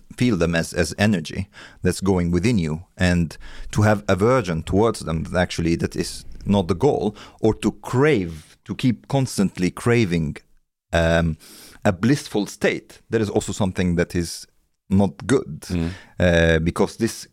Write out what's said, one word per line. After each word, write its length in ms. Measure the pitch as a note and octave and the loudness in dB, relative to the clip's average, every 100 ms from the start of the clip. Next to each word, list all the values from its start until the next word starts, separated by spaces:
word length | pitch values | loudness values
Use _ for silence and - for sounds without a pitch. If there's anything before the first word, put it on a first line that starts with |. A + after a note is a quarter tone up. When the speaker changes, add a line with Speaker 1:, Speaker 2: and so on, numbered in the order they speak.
| - - | -18 -2
Speaker 1:
feel 180 | B2 F#2+ | 0 2
them 180 | E2 F2 | 2 0
as, 180 | D#2+ | -2
as 220 | - D#2+ - | -2 -2 0
energy 500 | G#2 F#2 D#2 - G2 - - - | 0 0 -4 -8 -10 -10 -20 -4
that's 180 | F2+ F2 | -2 0
going 300 | F#2+ F#2 F2 | 0 2 2
within 260 | F2 G2+ A2+ | 2 2 0
you. 260 | D#2 D#2 - - | 0 -4 -8 -2
And 400 | F#2 F2 D#2+ - - - - | 2 2 0 -4 -16 -14 -6
to 100 | - | 0
have 200 | G#2 G#2 - | 2 2 0
aversion 560 | F#2 A2 C3 F2+ D#2+ | 2 4 2 0 -4
towards 360 | - F#2+ A2+ - | 0 2 2 0
them, 220 | D2+ D#2+ E2 | -4 -4 -2
that 100 | F2+ | 0
actually 360 | F2 - E2+ E2 | 0 0 0 0
that 180 | F2 - | -2 -4
is 300 | E2+ - - - - | -8 -8 -14 -12 0
not 220 | G2+ - | 0 0
the 80 | F2+ | 0
goal, 400 | C#3+ - G#2 - - - | 0 0 -2 -6 -20 -2
or 140 | A2 | 0
to 180 | G#2 G#2+ | 2 -2
crave, 880 | - - B2 D3 B2 E2+ D#2 - _ - | -4 -4 0 2 2 0 -8 -18 _ -12
to 100 | F#2+ | -2
keep 320 | B2+ G#2+ - | -2 -2 -2
constantly 640 | C#3 C3 - G2 - F2+ | -2 -2 0 -2 0 -4
craving, 640 | - A#2+ A#2+ G2+ E2+ D2+ D2 _ _ _ _ _ | -2 0 2 2 0 -2 -6 _ _ _ _ _
um, 460 | E2+ E2 E2+ E2 D#2 - - - - - | 0 2 2 2 -2 -10 -20 -20 -4 -2
a 60 | |
blissful 540 | F2 A2 D3 - - - | 0 0 0 0 -4 -4
state, 560 | - - D#2 - - _ | -2 -2 -2 -10 -20 _
that 120 | A2+ | -2
is 80 | G#2 | 0
also 220 | - - | 0 -2
something 420 | G2 G2 F#2 F2+ E2+ | -2 -2 0 0 2
that 200 | E2+ F2+ | 0 -2
is 320 | E2+ - - _ _ _ - | -4 -8 -16 _ _ _ -2
not 240 | G2 G2 - F#2 | 2 2 -2 0
good, 360 | - - D2+ - | 0 0 -12 -6
Speaker 2:
Mm. 200 | F2+ E2 G2 - - | -4 -4 -6 -16 0
Speaker 1:
uh, 400 | F2+ E2+ E2 E2 | 2 4 4 4
because 380 | D#2+ - F#2+ - | 2 0 0 0
this 300 | A2+ - - | -4 -4 -14